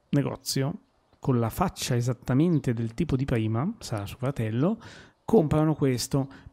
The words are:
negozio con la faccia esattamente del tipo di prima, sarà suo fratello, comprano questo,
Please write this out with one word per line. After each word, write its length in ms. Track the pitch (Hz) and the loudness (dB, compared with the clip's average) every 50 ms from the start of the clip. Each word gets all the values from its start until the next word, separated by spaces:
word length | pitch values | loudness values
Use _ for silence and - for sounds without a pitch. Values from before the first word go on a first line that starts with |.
| _ _ | _ _
negozio 720 | - 143 131 131 - - - - - 143 131 143 - - - _ _ _ _ _ _ _ | 0 0 0 0 -4 -6 -6 -4 -2 -2 -2 -2 -4 -6 -12 _ _ _ _ _ _ _
con 200 | - 143 131 117 | 0 0 2 2
la 100 | 117 110 | 2 0
faccia 460 | - - 180 180 - - - - 131 | 0 0 -2 -2 -2 -4 -4 -2 0
esattamente 800 | 120 120 127 120 - - - 123 131 160 180 170 139 - 135 117 | 0 0 0 -2 -4 -2 0 2 4 4 4 4 2 2 0 -2
del 200 | 113 117 113 113 | -2 -2 -6 -2
tipo 220 | - 143 - 143 | -4 -2 0 0
di 100 | 127 139 | 0 0
prima, 440 | - 135 113 110 110 110 113 143 202 233 - | 0 0 0 0 0 0 0 -2 -2 -4 -8
sarà 260 | - - - 104 101 | -8 -8 -6 -6 -6
suo 120 | 98 - - | -8 -8 -6
fratello, 600 | 123 131 143 - 117 110 110 120 143 185 226 226 - - - - - - _ _ _ - | -6 -4 -2 -2 -4 -2 0 2 2 2 0 -2 -6 -14 -20 -20 -20 -20 _ _ _ 2
comprano 480 | 214 185 160 143 156 151 156 160 151 | 4 4 4 4 4 2 4 2 2
questo, 540 | - 147 135 127 117 - - - 139 131 131 - - - - | 2 2 2 2 0 -2 -2 0 -2 -2 -2 -6 -16 -20 -10